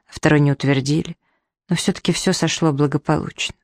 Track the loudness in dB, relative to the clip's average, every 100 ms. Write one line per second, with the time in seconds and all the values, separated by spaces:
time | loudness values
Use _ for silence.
0 | _ -2 2 4 4 2 0 0 0 -2
1 | -4 -10 _ _ _ _ -6 -2 -2 -2
2 | -2 -2 0 0 -2 0 0 2 0 0
3 | -2 -2 -4 -8 -10 -10